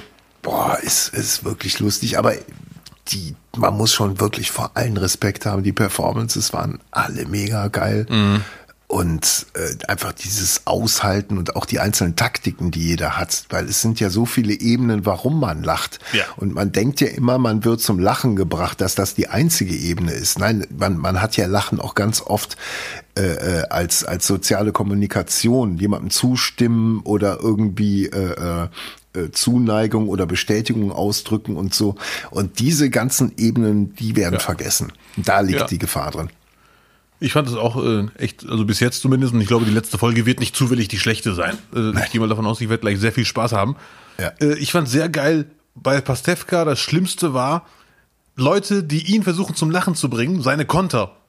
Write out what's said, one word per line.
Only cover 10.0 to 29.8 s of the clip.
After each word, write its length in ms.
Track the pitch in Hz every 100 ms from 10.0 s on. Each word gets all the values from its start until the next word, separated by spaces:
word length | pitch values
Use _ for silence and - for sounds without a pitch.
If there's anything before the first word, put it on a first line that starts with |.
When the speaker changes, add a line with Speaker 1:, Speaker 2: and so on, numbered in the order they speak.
| 95
Speaker 1:
dieses 480 | - 95 104 87 - -
Aushalten 720 | 90 110 - 104 98 101 98
und 200 | 82 -
auch 80 | -
die 160 | -
einzelnen 340 | 101 - 87 82
Taktiken, 560 | 117 - - - 87
die 160 | 82 82
jeder 300 | 85 76 -
hat. 260 | - - -
Weil 160 | 87 -
es 160 | 98
sind 180 | 113 113
ja 100 | 101
so 160 | 95 117
viele 280 | - 107
Ebenen, 520 | 104 117 120 120 107 101
warum 360 | 90 131 156
man 200 | 120 78
lacht. 380 | 78 73 - - -
Speaker 2:
Ja. 100 | 107 - -
Speaker 1:
Und 160 | 98
man 180 | 80 101
denkt 300 | 95 117 139
ja 60 | 131
immer, 300 | - 123 127
man 280 | 123 107 113
wird 160 | 113
zum 180 | - 92
Lachen 380 | 95 127 127 98
gebracht, 420 | 87 82 90 -
dass 160 | 95 -
das 180 | 98
die 140 | - 143
einzige 480 | 101 165 - 92 73
Ebene 380 | 82 85 85
ist. 260 | - - 85
Nein, 260 | 98 110 - 69
man, 180 | - 85
man 260 | 87 92
hat 140 | 107 -
ja 120 | 92
Lachen 340 | 101 - -
auch 140 | - -
ganz 260 | 104 110
oft, 340 | - 107 - - - - - - - -
äh, 60 |
äh, 440 | 95 80 87 85 -
als, 380 | - 87 - -
als 200 | 90 -
soziale 460 | 98 - 98 107
Kommunikation, 1080 | 95 101 101 101 101 87 - 113 127 110 85
jemandem 300 | 101 98 92
zustimmen 920 | - 123 123 - - 120 117 113 110
oder 360 | - 104 101 92
irgendwie, 640 | 113 107 107 95 104 101 95
äh, 600 | 98 92 - 87 85 85 - - - _ 92
äh, 40 |
äh, 120 | 80
Zuneigung 760 | - - 123 117 107